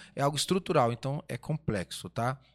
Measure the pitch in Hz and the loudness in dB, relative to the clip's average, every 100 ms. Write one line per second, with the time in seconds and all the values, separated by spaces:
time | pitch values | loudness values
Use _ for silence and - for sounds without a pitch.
0 | - - 143 147 - 190 185 160 120 117 | -12 0 0 0 0 0 2 4 4 2
1 | 131 147 - 123 - 151 - 104 87 - | -4 -6 -6 -8 -4 -4 -2 -2 -4 -8
2 | 90 - 120 131 - | -10 -4 -4 -4 -12